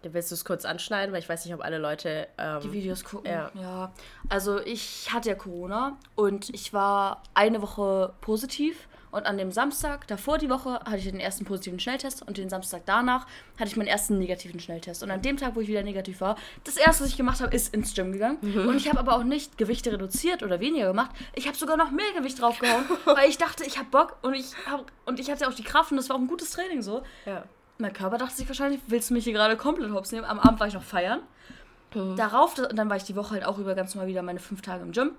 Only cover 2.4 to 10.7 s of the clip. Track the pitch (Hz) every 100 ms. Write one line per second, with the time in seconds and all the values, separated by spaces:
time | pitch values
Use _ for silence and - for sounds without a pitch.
2.4 | 156 151 147 202 190 185 - 202 185 170
3.4 | 156 196 185 185 185 - - - - 202
4.4 | 196 202 - 226 - - - 233 226 196
5.4 | 196 175 180 214 269 277 - - 202 202
6.4 | - 226 - 202 202 202 196 - - -
7.4 | 214 226 202 - 196 190 185 - - 214
8.4 | 262 - 294 330 - - - - - 196
9.4 | 190 196 277 277 302 285 - 202 277 311
10.4 | 302 254 262